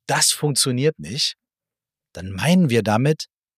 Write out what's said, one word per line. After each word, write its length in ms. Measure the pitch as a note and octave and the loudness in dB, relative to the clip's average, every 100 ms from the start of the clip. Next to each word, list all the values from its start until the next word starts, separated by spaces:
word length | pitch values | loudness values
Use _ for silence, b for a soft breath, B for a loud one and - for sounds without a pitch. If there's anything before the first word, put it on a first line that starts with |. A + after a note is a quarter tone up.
| - | -4
das 240 | C#3 - | 0 0
funktioniert 680 | - D3+ C#3 C#3 B2 D3 - | 0 -2 0 -2 0 0 -2
nicht, 380 | D3 - - - _ _ _ _ _ _ _ | -6 -6 -6 -6 _ _ _ _ _ _ _
dann 200 | - F#2 | -14 -10
meinen 380 | F#2 A#2+ F#3 D#3+ | -4 2 4 4
wir 140 | A#2 | 2
damit, 440 | G#2+ G#2+ C#3 D#3+ - _ _ | 2 2 2 -2 -6 _ _